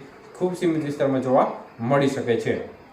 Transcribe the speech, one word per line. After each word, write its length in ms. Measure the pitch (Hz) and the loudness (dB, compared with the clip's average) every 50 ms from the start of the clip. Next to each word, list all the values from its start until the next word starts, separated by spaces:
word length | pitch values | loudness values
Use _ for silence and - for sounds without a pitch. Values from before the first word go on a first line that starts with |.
| - - - - - - - - | -10 -18 -20 -20 -20 -20 -6 -4
ખૂબ 160 | 180 180 175 | -2 -2 -2
સીમિત 320 | - 185 170 160 151 143 | 0 0 0 0 0 -2
વિસ્તારમાં 360 | 143 143 - 143 135 131 131 | -4 -2 0 0 2 2 0
જોવા 300 | 123 127 127 - - - - - - - - - | 2 4 4 4 4 2 0 -6 -12 -18 -12 -6
મળી 280 | 117 - 139 139 139 131 | -2 0 2 2 2 2
શકે 280 | - 127 113 120 113 | 0 0 0 0 0
છે. 180 | 110 - 123 107 - - - - - - - | 0 0 -2 -2 -4 -4 -8 -14 -18 -20 -20